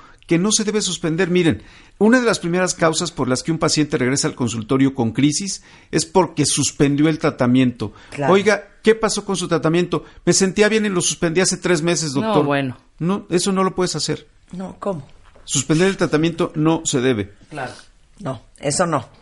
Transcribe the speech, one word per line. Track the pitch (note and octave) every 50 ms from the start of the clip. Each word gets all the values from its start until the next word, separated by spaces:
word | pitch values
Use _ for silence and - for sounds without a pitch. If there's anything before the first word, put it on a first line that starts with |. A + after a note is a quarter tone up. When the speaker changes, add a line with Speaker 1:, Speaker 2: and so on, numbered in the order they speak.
| - - - _ _
Speaker 1:
que | - E3 E3
no | F3+ A3
se | G#3 - G#3+
debe | G#3 G#3 G#3+
suspender. | G3+ F#3 E3+ - - E3 D#3 E3 F#3+ E3+
Miren, | F3 F3+ F3 D#3+ A#2+ F#2+ - - - - - - _ -
una | G3 A3 A#3+ C4
de | B3
las | A3+ F#3+ -
primeras | - E3+ E3+ F#3 F#3 F3 -
causas | - F3 D#3+ D#3+ - - - -
por | - C#3 A#2+
las | B2+ B2 -
que | - E3
un | D#3
paciente | - D#3 - D3+ D3+ D3 - D#3+
regresa | B2+ B2 C3+ C#3 - D3+
al | -
consultorio | - B2+ A#2 A2 B2 G#2 - C3+ C3+ C3+ C3+ C3+
con | - A#2+ A2+ G#2+
crisis | - C3 D3 D3 - G3+ F#3+ - - - - - - - -
es | - E3 D#3
porque | - - F#3+ F3+ D3+ - - C#3+
suspendió | - - - C3+ - - - D#3 C#3 C#3+ C#3 D3 D#3+
el | D#3 D3+
tratamiento. | - D#3 - - B2+ A#2+ B2 C3 C3 B2 A#2+ - A2 G2+ - - - -
Speaker 2:
Claro. | - - C#3+ C#3 F3+
Speaker 1:
"Oiga, | G3+ G3 G#3 G3+ G3 - - _ _ -
¿qué | A3 A3
pasó | A3 A3 G#3 - G#3 G3
con | - G3
su | E3+ F3+
tratamiento? | D#3 E3+ D#3 - D#3 D#3+ F3 F3+ F3 - D3+ - - - - -
Me | - F3
sentía | - G3 F#3+ F3 - G#3 G#3+
bien | A3 A3 G#3
y | G#3+
lo | G3 F3
suspendí | E3 - D#3 - - E3+ E3 F3+
hace | F#3+ F3+ F#3 -
tres | - F3 F3+ F3 D#3
meses, | E3+ F3 D#3 D#3+ D#3 C3
Speaker 3:
No, | C#3 A3
Speaker 1:
doctor". | A3 G#3+ E3+ D3
Speaker 3:
bueno. | D3 C#3+ C#3 C3+ C3 B2 - _ _ _ -
Speaker 1:
No, | D#3 E3+ G3 G#3 - -
eso | E3 F3+ F3 G3+ F#3+
no | F#3 F#3+
lo | F#3+ F#3
puedes | - F3+ F3 -
hacer. | D#3 - - D3+ - - _ _ _ _ - -
Speaker 2:
No, | F3+ F#3+ F3+ F3 -
¿cómo? | - G#3 F#3+ D#3 - - - - - - - - -
Speaker 1:
Suspender | - - C#3 - - E3 D#3 F3+ F#3+
el | F#3+
tratamiento | F#3+ F#3 C#3 - D3 D#3 E3+ D#3+ - F3 - -
no | - D3+ D#3+ E3 D#3+ D#3+
se | - - C3+
debe. | A#2+ A#2 B2+ G#2+ G2+ G2+ - _ - -
Speaker 3:
Claro. | - D3 C3 A#2+ - - - - _ _ _ _ _ -
Speaker 2:
No, | G#3 C#3 C3 A2 - - _ -
eso | - D3 C#3+ - F#3
no. | E3+ D#3+ C#3 - - - -